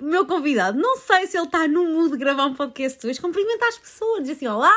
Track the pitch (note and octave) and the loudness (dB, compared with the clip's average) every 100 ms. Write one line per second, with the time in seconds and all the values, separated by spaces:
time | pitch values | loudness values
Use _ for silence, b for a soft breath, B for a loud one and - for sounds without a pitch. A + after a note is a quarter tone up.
0 | C#4+ F4+ - F4 C#4+ A#3+ F#3 A#3+ A#4 C5 | -2 0 2 0 2 2 2 0 0 0
1 | - F#4 F#4+ F4 E4+ E4+ D#4 E4 F4 D#4+ | 2 2 2 -4 -2 0 2 2 2 2
2 | E4 C4 C4+ C#4 C#4 C4 C#4 C4+ C4 C4 | 0 2 0 2 0 -2 -6 -4 -6 -4
3 | A3+ C4 F4 F4 G#4 A4+ A#4 A#4 - - | -6 -4 -4 -2 -2 0 -2 -4 -14 -6
4 | A4 G#4+ C4+ C#4 B3 G#3+ D#4 | -2 -2 -4 -6 -4 2 4